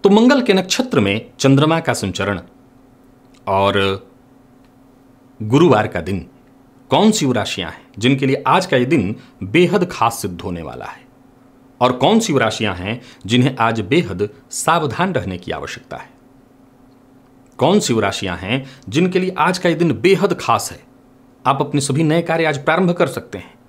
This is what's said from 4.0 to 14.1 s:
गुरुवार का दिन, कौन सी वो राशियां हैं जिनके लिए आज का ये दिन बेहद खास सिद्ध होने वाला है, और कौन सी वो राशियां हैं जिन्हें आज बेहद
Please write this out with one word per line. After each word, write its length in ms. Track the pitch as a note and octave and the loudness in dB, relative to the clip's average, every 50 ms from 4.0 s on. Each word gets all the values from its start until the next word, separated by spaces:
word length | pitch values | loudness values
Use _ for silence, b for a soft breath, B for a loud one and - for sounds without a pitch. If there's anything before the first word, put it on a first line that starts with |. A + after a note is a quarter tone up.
| - - _ _ _ _ _ _ _ _ _ _ _ _ _ _ _ _ _ _ _ _ _ _ _ _ _ _ | -8 -20 _ _ _ _ _ _ _ _ _ _ _ _ _ _ _ _ _ _ _ _ _ _ _ _ _ _
गुरुवार 460 | A2 G#2+ A#2+ D3+ E3+ E3+ A#2+ G#2 G#2+ | -4 0 4 4 6 6 4 4 2
का 140 | G#2 - F2+ | 0 -4 -6
दिन, 260 | D#2+ F2 G2+ F2+ D#2+ - _ _ _ _ _ _ _ _ _ _ _ _ | -6 -4 -6 -6 -6 -10 _ _ _ _ _ _ _ _ _ _ _ _
कौन 200 | C3 D3+ G3+ A3+ | 2 4 4 4
सी 160 | G#3+ - D#3 | 2 2 0
वो 60 | C3 | 0
राशियां 380 | A#2+ A2 G2 - - - F2 D#2+ | 0 -2 -4 -4 -6 -8 -8 -10
हैं 160 | - - - _ _ G2+ | -12 -16 -20 _ _ -2
जिनके 280 | A2 B2+ C#3 C#3 C#3+ | 0 0 2 2 0
लिए 160 | C3 C3+ - - | -2 -2 -2 0
आज 200 | A#2 D3 F#3 F#3 | 0 2 2 2
का 100 | F3+ - | 0 0
ये 80 | B2+ A#2+ | 0 2
दिन 280 | C3 E3 C#3+ F#2+ F#2+ A2 B B B B B | 2 0 0 0 -2 -6 B B B B B
बेहद 460 | G#2+ G2 G#2+ E3+ F3+ E3 F3+ G3+ F3 F3 | -12 -2 2 2 2 2 2 0 -2 -2
खास 280 | - - A#2 A#2 - - | -2 -2 -2 -2 -2 -4
सिद्ध 180 | - G2 F2 E2+ | -10 -10 -10 -10
होने 220 | - G2 F2+ E2+ | -10 -10 -8 -8
वाला 220 | D#2+ C#2 B1 B1 - | -10 -12 -12 -12 -14
है, 240 | - - - - _ _ _ _ _ _ _ _ _ _ _ _ _ _ _ | -14 -16 -20 -20 _ _ _ _ _ _ _ _ _ _ _ _ _ _ _
और 120 | B2 B2+ | 2 2
कौन 260 | B2 - C3 E3 G#3+ A3+ | 4 4 4 4 4 4
सी 120 | A3 - | 2 2
वो 60 | D3+ C3 | 2 2
राशियां 360 | A#2 G#2+ - - A2 G#2 F#2 | 2 0 0 -2 -4 -4 -4
हैं 240 | E2+ F2+ G2+ A#2 C3 B B B B B | -4 -6 -6 -6 -8 B B B B B
जिन्हें 300 | G2 A#2 B2 B2 C#3 B2+ | 0 2 2 2 2 2
आज 240 | - A2+ A#2 A2+ A2+ | 0 0 0 0 -2
बेहद 480 | G2+ F#2 C#3+ F3 - - | -2 0 0 0 0 -2